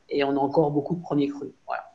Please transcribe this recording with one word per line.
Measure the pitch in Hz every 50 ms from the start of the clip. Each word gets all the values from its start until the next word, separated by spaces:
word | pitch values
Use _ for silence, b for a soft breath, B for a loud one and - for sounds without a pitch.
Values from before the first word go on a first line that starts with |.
| _ _
et | - 143 139
on | 139
a | 139 139
encore | 139 143 143 165 160 147 147
beaucoup | 147 139 - 170
de | 175
premiers | - - - 147 143 139
crus. | 143 - - - - _ _
Voilà. | - 123 117 - - -